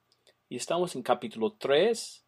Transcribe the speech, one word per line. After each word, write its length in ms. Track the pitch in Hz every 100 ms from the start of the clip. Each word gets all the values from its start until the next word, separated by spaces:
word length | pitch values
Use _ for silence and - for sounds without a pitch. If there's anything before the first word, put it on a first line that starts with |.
| _ _ _ _ _
Y 80 | 123
estamos 400 | - 165 180 135
en 80 |
capítulo 500 | 117 120 120 113 110
tres 720 | - 131 143 202 226 - -